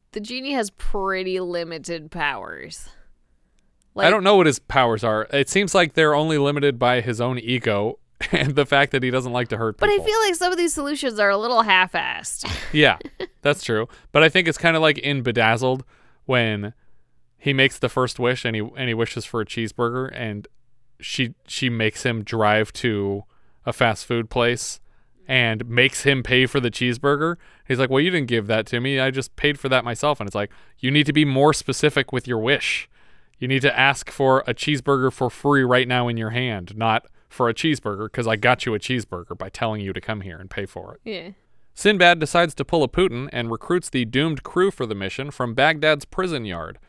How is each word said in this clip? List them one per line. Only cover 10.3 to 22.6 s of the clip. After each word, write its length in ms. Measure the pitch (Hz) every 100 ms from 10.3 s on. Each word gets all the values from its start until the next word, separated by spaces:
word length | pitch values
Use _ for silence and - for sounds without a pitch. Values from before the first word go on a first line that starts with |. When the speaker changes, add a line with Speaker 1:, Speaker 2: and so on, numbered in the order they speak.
Speaker 1:
some 180 | 339 359
of 60 | 339
these 160 | 339
solutions 460 | 311 285 294 269 214
are 100 | 202
a 80 | 202
little 240 | 233 233
half-assed. 880 | 214 185 185 170 - - - - - -
<laughs> 100 | -
Speaker 2:
Yeah, 240 | 151 139 80 - - - _
that's 200 | 143 147
true. 240 | - 110 117 - -
But 120 | 147
I 60 | 160
think 180 | 185 165
it's 100 | -
kinda 220 | 170 160
like 180 | 156 143
in 240 | 139 139
Bedazzled 640 | 120 117 110 117 131 131 - _ _ _ -
when 480 | 127 113 104 101 - - - _ _ _ _
he 160 | 143
makes 240 | 135 135 -
the 120 | 123
first 280 | - 127 -
wish 260 | 123 127
and 120 | 120 110
he, 60 | 110 -
and 120 | 127
he 80 | 113
wishes 280 | 117 120
for 160 | - 117
a 40 | 107
cheeseburger 640 | - 110 - 120 123 131 -
and 320 | 113 104 - - _ - - -
she, 300 | - - 123 - -
she 200 | - 127
makes 360 | 117 110 -
him 200 | 123 113
drive 480 | 104 113 104 107